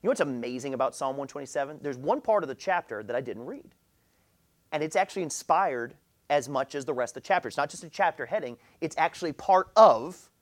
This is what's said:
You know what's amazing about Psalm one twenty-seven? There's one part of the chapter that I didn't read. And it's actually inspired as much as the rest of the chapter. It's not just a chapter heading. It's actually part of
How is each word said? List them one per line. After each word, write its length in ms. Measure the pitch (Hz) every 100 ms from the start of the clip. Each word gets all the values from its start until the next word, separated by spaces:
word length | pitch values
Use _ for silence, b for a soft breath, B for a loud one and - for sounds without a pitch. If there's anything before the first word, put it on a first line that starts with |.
You 60 | 202
know 40 |
what's 100 | 254
amazing 520 | 151 123 120 127 135
about 220 | 131 131 -
Psalm 220 | 135 135
one 100 | 139
twenty-seven? 520 | 147 135 151 139 151
There's 160 | 143 123
one 240 | 143 269
part 220 | - 214
of 40 | 151
the 80 | 131
chapter 480 | - 175 - 107
that 100 | 110
I 60 | 120
didn't 260 | 131 101 127
read. 300 | - - _ _ _ _ _ _ _ _ _ _
And 100 | 156
it's 140 | 156 190
actually 280 | 196 196
inspired 720 | 160 - - 165 190 127 120 - _ _ _
as 180 | 147 127
much 280 | 139 135 143
as 100 | 131
the 80 |
rest 240 | 127 120 131
of 60 |
the 40 | -
chapter. 220 | 185 117
It's 80 | 120
not 120 | 143
just 140 | -
a 60 | 170
chapter 360 | - 180 - 127
heading. 320 | 208 131 117 b b
It's 160 | 160 -
actually 360 | 165 - 170
part 340 | 143 - 190 - -
of 540 | 214 113 143 180 - _